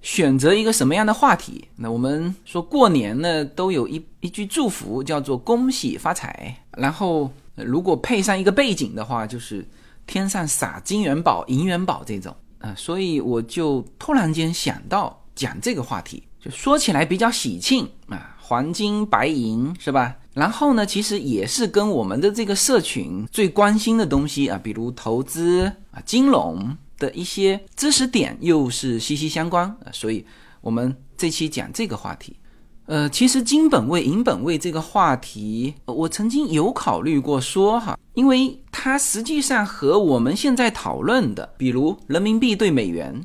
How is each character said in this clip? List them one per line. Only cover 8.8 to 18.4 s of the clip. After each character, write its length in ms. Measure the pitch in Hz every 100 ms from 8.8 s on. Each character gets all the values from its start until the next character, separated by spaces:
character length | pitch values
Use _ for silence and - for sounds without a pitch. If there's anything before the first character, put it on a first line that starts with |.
| 120
的 100 | 101
话， 220 | 107 120 110
就 140 | 123
是 280 | - 101 - - - - -
天 240 | 185 196
上 180 | 196 160
撒 320 | - 101 90 -
金 160 | 208
元 180 | 185 143
宝、 240 | 170 90 -
银 180 | 131 185
元 180 | 175
宝 200 | 185 151 -
这 140 | 104
种， 160 | 95 - - -
啊， 120 | 113 95
所 220 | - 180
以 200 | 190 151
我 220 | 120 117
就 420 | 113 - 160 135 123 -
突 160 | -
然 180 | 285 165
间 220 | 156 160
想 260 | 170 - 135 -
到 320 | 190 156 - -
讲 260 | - 135 85
这 140 | 233
个 80 | 196
话 180 | 123 101
题， 200 | - - - -
就 100 | -
说 260 | - - 294
起 140 | -
来 140 | 151 151
比 120 | 170
较 120 | 226
喜 300 | 233 123 87
庆， 280 | - 262 139 - -
啊， 280 | 95 -
黄 320 | -